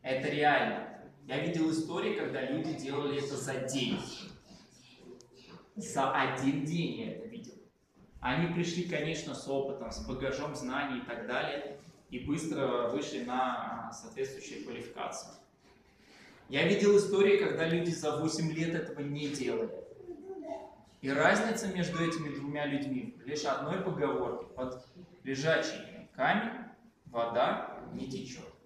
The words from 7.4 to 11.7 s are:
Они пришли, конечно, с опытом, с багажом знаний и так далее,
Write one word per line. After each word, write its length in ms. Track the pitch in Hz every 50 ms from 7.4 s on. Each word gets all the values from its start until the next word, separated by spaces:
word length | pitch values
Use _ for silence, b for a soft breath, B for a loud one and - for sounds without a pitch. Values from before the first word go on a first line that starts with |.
| - - - - - - _ _ _ _ _ - - - - -
Они 340 | - 127 135 156 175 170 170
пришли, 300 | 170 170 - - 180 170
конечно, 500 | - 160 147 156 160 156 - - - 131
с 140 | - -
опытом, 440 | 123 139 139 139 139 - - 117 110
с 140 | - - -
багажом 500 | 110 120 - 139 131 - 139 147 151 135
знаний 440 | 127 127 123 131 139 143 135 127 120
и 60 | 120
так 220 | 123 120 113 110
далее, 520 | 110 127 139 156 143 143 147 - -